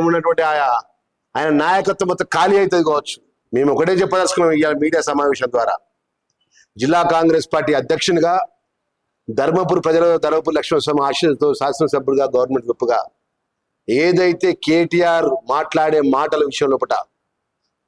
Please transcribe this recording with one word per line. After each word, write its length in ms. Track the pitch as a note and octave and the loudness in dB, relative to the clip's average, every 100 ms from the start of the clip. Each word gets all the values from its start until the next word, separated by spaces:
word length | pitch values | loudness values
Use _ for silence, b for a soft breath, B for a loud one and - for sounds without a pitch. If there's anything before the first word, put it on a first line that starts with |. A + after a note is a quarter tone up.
| E3 | 2
ఉన్నటువంటి 360 | E3+ E3 E3 D#3 | 0 0 0 0
ఆయా, 180 | D3+ C3+ A#2+ - _ _ _ _ | 0 0 -2 -4 _ _ _ _
ఆయన 160 | B2+ D#3 D3 | -4 0 0
నాయకత్వం 460 | D#3+ F#3+ F#3+ F#3+ F3+ | 2 0 0 -2 -2
మొత్తం 160 | F3 - E3 | -2 -2 0
ఖాళీ 200 | F3+ G3+ | 2 4
అవుతుంది 240 | F#3+ F3 D#3 | 2 2 2
కావచ్చు. 260 | D3 - - _ _ _ A#2+ | -2 -4 -14 _ _ _ 0
మేము 140 | C#3+ | 2
ఒకటే 200 | C#3 E3 F#3 | 2 2 2
చెప్పదలుచుకున్నాం 520 | F#3 F#3 F3+ - E3 D3+ | 0 0 0 0 2 2
ఇవాళ 180 | D#3 C#3+ | 0 0
మీడియా 180 | D#3 E3 D3+ | 0 -2 -2
సమావేశం 400 | C#3+ C#3+ C3 B2+ A#2+ | 0 0 -2 -2 -2
ద్వారా, 180 | G#2+ F2+ - _ _ _ _ _ b b b G2+ | -2 -4 -10 _ _ _ _ _ b b b -6
జిల్లా 200 | C3+ F3 E3 | 0 2 2
కాంగ్రెస్ 340 | E3 E3 D#3+ - | 2 2 2 0
పార్టీ 200 | D#3 D3 C#3 | -2 0 -2
అధ్యక్షునిగా, 540 | C3 D#3 - E3+ E3 F3+ - _ _ _ _ _ _ _ - A2+ | 0 -2 0 0 0 0 -4 _ _ _ _ _ _ _ -8 -2
ధర్మపురి 420 | D3+ E3 E3+ F3+ E3 | 0 0 0 0 2
ప్రజల, 160 | E3 E3+ D#3+ D3+ | 2 2 2 0
ధర్మపురి 300 | D#3+ D#3+ D3+ | -2 0 -4
లక్ష్మణస్వామి 460 | - D#3 D3+ D3 C#3 | -2 -2 0 -2 -2
ఆశీస్సులతో 420 | C3 E3 C3+ D3 C3+ | 0 -2 0 0 0
శాసనసభ్యుడిగా, 680 | C#3+ C#3 D3 C#3 C3 C#3 C3+ B2 | -4 -2 -2 0 0 0 0 0
గవర్నమెంట్ 320 | B2+ C3 A#2 | 0 -2 -4
విప్పుగా, 280 | - A#2+ A2+ - _ _ _ _ _ _ _ - | -4 -2 -2 -4 _ _ _ _ _ _ _ -4
ఏదైతే 600 | B2+ E3+ F3 F3+ E3 F3+ - - | 0 2 2 0 0 -2 -2 0
కేటీఆర్ 640 | E3 E3 E3+ E3+ E3 D3+ E4 - | 0 0 0 0 0 0 -4 -4
మాట్లాడే 480 | C#3+ D3+ D#3+ D#3 D3+ C#3 C3+ | -4 -2 -2 0 2 2 0
మాటల 260 | D3+ D3+ C#3+ | 0 -2 -2
విషయం 200 | - C#3+ | -2 -2
లోపట, 200 | C3 - G#2+ - _ _ _ _ _ _ _ | 0 -2 -4 -6 _ _ _ _ _ _ _